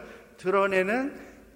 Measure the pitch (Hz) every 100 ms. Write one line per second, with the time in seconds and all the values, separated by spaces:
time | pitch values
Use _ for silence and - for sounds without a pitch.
0 | - - - - 175 196 196 185 185 233
1 | 269 - - - -